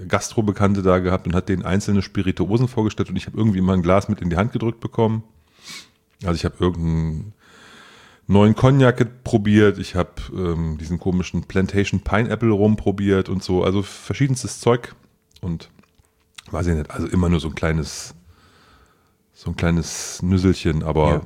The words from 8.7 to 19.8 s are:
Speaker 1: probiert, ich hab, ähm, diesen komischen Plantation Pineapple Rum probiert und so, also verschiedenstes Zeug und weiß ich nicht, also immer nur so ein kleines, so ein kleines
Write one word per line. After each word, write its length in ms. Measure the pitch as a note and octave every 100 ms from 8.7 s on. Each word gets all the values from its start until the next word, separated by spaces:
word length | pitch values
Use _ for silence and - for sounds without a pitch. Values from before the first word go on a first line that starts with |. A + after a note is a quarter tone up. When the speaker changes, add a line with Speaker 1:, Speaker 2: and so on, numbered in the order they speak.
| C#3 B2+ A#2+ A2+ -
Speaker 1:
probiert, 560 | - A#2 G#2 G#2 G#2 G2
ich 160 | F#2+ F2+
hab, 260 | E2+ - - -
ähm, 420 | F2+ E2 E2 D2+
diesen 220 | D#2 F2
komischen 460 | G2 F2+ F2+ F2 -
Plantation 560 | G2 F#2+ G2+ G2 F#2+
Pineapple 500 | - G2+ A#2 G#2 A#2
Rum 240 | G2+ G#2+ G#2+
probiert 520 | G#2+ G2 G2+ G2 F#2
und 160 | F#2
so, 200 | - F2+
also 180 | F2+ G2
verschiedenstes 800 | F#2+ - - G2 C#3 B2+ G#2 -
Zeug 340 | A#2+ B2+ - - _ _ _ _
und 300 | F#2 E2 - _ _ _ _ _ _ - -
weiß 160 | D#2+ F2
ich 80 | D#2+
nicht, 160 | D2
also 160 | - F2
immer 200 | F#2 F2
nur 120 | E2+
so 80 | D#2+
ein 80 | -
kleines, 580 | E2 D#2+ C#2+ - - - _ _ _ _ _ _ _ _ _ _ _
so 160 | _ -
ein 60 | E2
kleines 640 | E2+ E2+